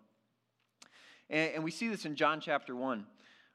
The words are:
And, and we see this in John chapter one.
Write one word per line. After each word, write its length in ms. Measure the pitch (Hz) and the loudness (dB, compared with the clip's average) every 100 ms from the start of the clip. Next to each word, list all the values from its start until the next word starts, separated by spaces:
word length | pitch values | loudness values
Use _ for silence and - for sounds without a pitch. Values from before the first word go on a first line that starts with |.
| _ _ _ _ _ _ _ _ - - - - - | _ _ _ _ _ _ _ _ -20 -20 -20 -20 -2
And, 260 | 151 160 147 | 2 2 0
and 80 | 160 | -4
we 60 | |
see 180 | - 233 | -2 -2
this 160 | 202 160 | -2 -6
in 100 | 143 | 2
John 240 | 151 156 | 4 4
chapter 340 | 165 143 - | 0 0 0
one. 320 | 123 131 113 104 - - - _ | -4 -2 -2 -6 -16 -20 -20 _